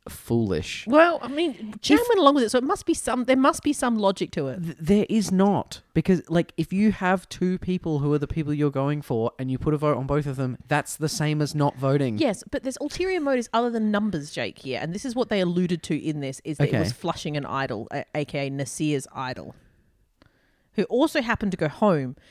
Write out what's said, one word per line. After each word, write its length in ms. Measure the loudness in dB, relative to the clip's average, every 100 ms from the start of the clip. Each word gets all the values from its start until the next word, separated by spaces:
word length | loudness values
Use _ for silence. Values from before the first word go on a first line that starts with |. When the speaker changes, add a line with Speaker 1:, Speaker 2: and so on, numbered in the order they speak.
| -18
Speaker 1:
foolish. 800 | -12 -2 0 2 0 -4 -8 4
Speaker 2:
Well, 320 | 6 6 4
I 60 | -4
mean, 460 | -4 -4 -4 -12 -4
Chan 160 | 4 4
Speaker 1:
If 100 | 6
Speaker 2:
went 100 | 6
along 160 | 6 6
with 80 |
it, 80 | 4
so 80 | 2
it 40 |
must 220 | 0 -2 -2
be 80 |
some, 300 | -2 -2 -2 2
there 100 | 4
must 260 | 4 2
be 100 | 0
some 240 | 0 0 2
logic 320 | 2 0 -2
to 160 | -4 -4
it. 120 | -6
Speaker 1:
Th-, 140 | -8 -4
there 260 | 2 4 4
is 220 | 0 2
not. 500 | 4 4 2 -2 -10 _ 0
Because, 260 | 2 2 2
like, 240 | 0 0 -2
if 140 | -2
you 200 | 2 2
have 360 | 2 0 0 -2
two 280 | -4 -2 -2
people 420 | -2 -4 -2 0
who 140 | 2
are 60 | 0
the 80 | 0
people 260 | -4 -2
you're 160 | 0 0
going 320 | 0 0 -2
for 300 | -2 -2 -2 -2
and 100 | -4
you 80 | -2
put 160 | 0
a 40 | 2
vote 200 | 2 0
on 80 | 0
both 220 | -2 -2
of 80 | -2
them, 240 | -4 -4 -2
that's 280 | -2 -2 -4
the 140 | -4
same 320 | -2 0 0
as 140 | 0 0
not 200 | 0 0
voting. 420 | 2 2 2 0
Speaker 2:
Yes, 240 | 0 -2 -6
but 100 | -6
there's 160 | -6 -6
ulterior 400 | -6 -4 -2 0
motives 300 | 0 0 0
other 200 | 0 0
than 180 | 0 0
numbers, 400 | 0 0 -2 -6
Jake, 300 | -6 -6 -6
here. 180 | -8 -6
And 140 | -4
this 120 | -6 -4
is 100 | -2
what 140 | 0
they 100 | 0
alluded 420 | 2 2 0 -2
to 140 | -2 -4
in 200 | -4 -4
this, 200 | -6 -8
is 140 | -6 0
that 120 | 0
it 80 | 2
was 120 | -2
Speaker 1:
Okay. 80 | -4
Speaker 2:
flushing 380 | -6 -6 -6 -6
an 120 | -4
idol, 400 | -4 -4 -6 -8
a-, 140 | -8 -6
A 120 | -6 -6
K 200 | -4 -4
A 20 |
Nasir's 560 | -4 -6 -2 0 0 -4 -10
idol, 400 | -10 -10 -14 -18 _ _ _ _ _ _ _ _ _ _ _
who 100 | -4
also 400 | 0 2 2 0
happened 280 | -2 -2 -2
to 60 | -2
go 100 | -4
home. 480 | 2 2 2 0 -8 _